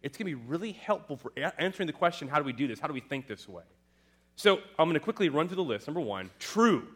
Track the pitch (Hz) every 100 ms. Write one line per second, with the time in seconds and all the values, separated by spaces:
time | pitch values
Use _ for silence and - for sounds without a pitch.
0 | - - 196 139 117 160 214 185 - 202
1 | - 143 - - 156 - 180 190 175 -
2 | 131 - 135 147 139 120 139 107 151 135
3 | - 139 127 104 - 90 82 _ _ _
4 | _ _ _ - 208 190 - - 160 156
5 | 214 220 180 143 170 185 165 104 - 165
6 | 123 98 95 - - 202 233 156 -